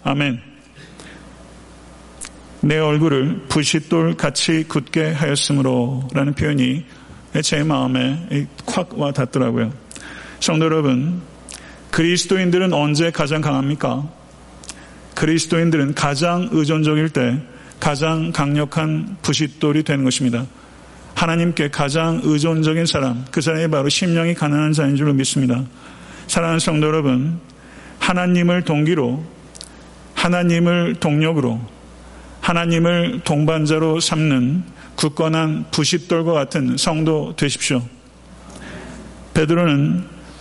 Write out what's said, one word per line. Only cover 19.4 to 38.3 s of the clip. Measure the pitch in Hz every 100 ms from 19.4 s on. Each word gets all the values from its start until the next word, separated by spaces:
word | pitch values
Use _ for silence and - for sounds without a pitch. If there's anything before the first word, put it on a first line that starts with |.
| 151 - 151 151
되는 | 151 139
것입니다. | 131 - 127 117 131 - - - - - -
하나님께 | - 165 165 170 160 147
가장 | - 143 151 165 165
의존적인 | 156 151 160 160 156 160 170
사람, | 156 135 120 131
그 | -
사람이 | 151 156 165
바로 | 151 139
심령이 | - 185 170 165
가난한 | 170 151 147 151
자인 | 156 139 139
줄로 | 151
믿습니다. | 139 135 - 131 123 131 - - - - - -
사랑하는 | - 165 165
성도 | 180 151 151
여러분, | 156 143 127 147 170 - - - - - -
하나님을 | - 180 180 175 175 175
동기로, | 170 151 151 175 120 135 160 - - - - - - - -
하나님을 | - 170 175 175 170 170 175 170 -
동력으로, | 165 147 156 165 123 113 113 - - - - - - -
하나님을 | - 170 170 165 170 175 170 165
동반자로 | - 147 151 160 151 156 160 160
삼는 | 160 160 156 131 123 170 180 - - -
굳건한 | 156 143 160 160 160 156 156
부싯돌과 | - 147 175 - 170 165
같은 | 160 135 165 127 131
성도 | - 156 160 156 143 170
되십시오. | 147 - - 127 120 - - - -